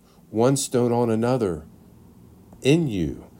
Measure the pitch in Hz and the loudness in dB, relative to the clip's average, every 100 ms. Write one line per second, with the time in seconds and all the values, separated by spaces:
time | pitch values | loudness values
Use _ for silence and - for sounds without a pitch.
0 | _ _ - 107 123 139 - 123 120 117 | _ _ -8 0 2 0 0 0 0 2
1 | 120 110 120 131 104 80 80 - - - | 0 0 0 0 0 -4 -10 -20 -20 -20
2 | - - - - - - 127 165 151 101 | -20 -20 -20 -20 -20 -4 2 2 2 -2
3 | 76 - - - | -4 -6 -14 -20